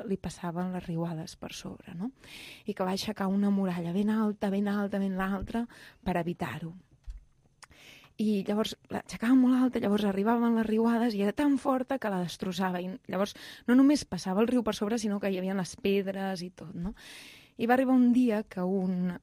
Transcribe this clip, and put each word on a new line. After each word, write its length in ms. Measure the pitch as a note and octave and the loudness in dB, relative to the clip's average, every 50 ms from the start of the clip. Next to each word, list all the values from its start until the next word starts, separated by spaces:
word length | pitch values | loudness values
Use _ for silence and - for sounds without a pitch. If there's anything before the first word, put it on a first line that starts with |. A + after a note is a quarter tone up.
| - A#3 | -4 -4
li 80 | G3 F#3 | -4 -4
passaven 560 | - F#3 - - - F3 E3 F3 F3+ F#3 F3+ | -4 -6 -10 -8 -8 -6 -4 -4 -4 -4 -4
les 120 | F3+ - - | -6 -6 -4
riuades 480 | E3+ E3 E3+ E3+ E3+ D#3 E3 - - - | -4 -4 -4 -4 -4 -8 -10 -12 -12 -14
per 160 | - - - | -14 -12 -12
sobre, 400 | - - - - - - - F#3 | -12 -12 -12 -14 -14 -16 -14 -10
no? 180 | E3+ F#3 B3+ - _ - - - - - - - - - | -8 -8 -8 -8 _ -20 -20 -20 -18 -18 -18 -20 -14 -10
I 80 | - G3+ | -8 -4
que 120 | - G3 | -4 -2
va 120 | F#3 F#3+ G3 | -2 -2 -4
aixecar 320 | - - G#3+ - G3 F#3+ | -4 -6 -4 -4 -2 0
una 240 | F#3+ G3+ G3+ G3+ G3+ | 0 2 2 2 2
muralla 400 | G3 G3 F#3 F3 F3 E3+ E3+ F3 | 2 0 0 -2 -2 -4 -2 -2
ben 160 | G3 G#3 G#3 | 0 0 2
alta, 400 | G#3+ A3 A3 G#3 G3+ - - G3+ | 2 2 2 0 0 -2 -2 -2
ben 200 | F#3+ G3 G#3 G3+ G3+ | 0 0 0 0 0
alta, 280 | G#3 G3+ G3 G3+ G3 | -2 -2 -2 -2 -2
ben 200 | G3 G3 F#3+ F#3 | -2 -2 -2 -2
alta 460 | F#3+ F#3+ G3+ F#3+ F#3+ - - A#3 A#3+ - - - - - - _ | -2 -2 -2 -4 -4 -4 -4 -4 -4 -6 -8 -16 -20 -20 -20 _
per 160 | - - F3+ F3 | -4 -2 -2 0
evitar-ho. 560 | E3+ E3 F3 - - B2 A#2 D#3 E3+ E3 E3+ F#3 - _ _ _ _ - - - - _ _ _ _ _ _ _ - - - - - - - - - - _ - | 0 -2 -4 -4 -6 -6 -6 -6 -10 -10 -12 -14 -20 _ _ _ _ -14 -14 -14 -14 _ _ _ _ _ _ _ -20 -20 -20 -20 -20 -20 -20 -20 -20 -14 _ -2
I 220 | A3 G#3+ G#3+ G3 F#3+ | 0 0 2 0 0
llavors 300 | - G#3 G#3 A3 - - - _ - - | 0 0 -2 -2 -2 -6 -12 _ -8 -8
l'aixecaven 460 | G3+ - - - - - A#3 C4 C4 | -8 -8 -10 -10 -4 2 4 6 6
molt 180 | B3+ B3 B3+ B3 | 6 6 6 4
alta, 240 | B3+ B3+ B3 A#3 | 4 2 2 0
llavors 240 | A3+ G3+ G3+ G#3 G#3 | 0 2 2 2 2
arribaven 520 | G3+ G3 G3 G3 A3 A#3+ A#3 A#3 A#3 A#3 A3+ | 2 0 2 2 2 2 2 4 2 2 2
les 80 | A3+ G#3+ | 2 2
riuades 480 | G#3+ A3 A3+ A3+ A#3 A#3 A3+ B3 G#3+ G3 | 2 2 2 2 2 2 2 0 0 0
i 60 | G3+ | 0
era 80 | G#3 G3+ | 0 0
tan 240 | - D4 D4 C#4 B3+ | 2 2 2 2 2
forta 400 | - C#4+ C4 C4 B3+ - C4+ C4 | 2 0 0 0 0 -2 -4 -2
que 140 | - A3 | -2 -2
la 100 | G3 F#3 | -2 -2
destrossava. 600 | F3+ E3 - - - F#3+ F3+ E3 F#3+ F#3 F3+ F3+ F3+ | -2 -4 -6 -6 -6 -6 -2 -2 -2 -2 -2 -2 -4
I 80 | F3+ F#3 - _ - | -6 -10 -12 _ -4
llavors 240 | F3+ F#3 G3+ G#3 - - - - - - - - | -2 -2 -2 -2 -4 -8 -18 -18 -18 -6 2 4
no 100 | A#3+ B3+ | 6 8
només 260 | C4+ C#4 D4+ C#4 - | 8 8 6 4 2
passava 380 | - - F3 - F#3+ F#3 F#3+ A#3 | -4 -8 -6 -4 -2 0 2 2
el 60 | A#3 | 2
riu 100 | B3 B3 G#3+ - | 2 2 0 0
per 80 | G#3 - | -2 -2
sobre, 220 | G#3+ G#3 A3+ A#3+ | -2 -2 -2 -2
sinó 160 | G#3 G#3+ G3+ G3+ | -2 -2 -2 -2
que 120 | - G3+ | -2 -2
hi 80 | G3 F#3 | -2 -2
havia 180 | F3+ F#3 G3 G3 | -2 -2 -2 -2
les 160 | F3+ - - - | -4 -4 -6 -4
pedres 640 | - G3 G3 G3+ G3 F#3 F#3+ G3 G3 F#3+ F#3+ E3+ E3+ | 0 0 2 2 0 -2 -4 -4 -4 -6 -6 -6 -8
i 60 | F3+ - | -10 -12
tot, 220 | - - D#3 - | -14 -16 -12 -10
no? 180 | E3+ E3+ F#3+ A3+ - - - - - - - - - - - _ - | -8 -8 -8 -8 -10 -14 -20 -20 -20 -20 -20 -20 -20 -20 -18 _ -2
I 60 | A#3+ A3+ | 2 2
va 60 | B3 | 4
arribar 180 | B3+ C4+ B3 C4 | 4 4 4 6
un 180 | B3+ B3 A#3+ A#3+ | 6 6 6 6
dia 300 | B3 B3+ A#3+ G#3 G#3 A3+ - | 6 4 4 2 0 -2 -4
que 120 | - F#3+ | -4 -4
un, 500 | F3+ F3+ F#3+ G3 F#3 F#3 F#3 F3+ F3+ F3+ F3 - | -2 0 0 0 0 0 0 0 -2 -2 -4 -6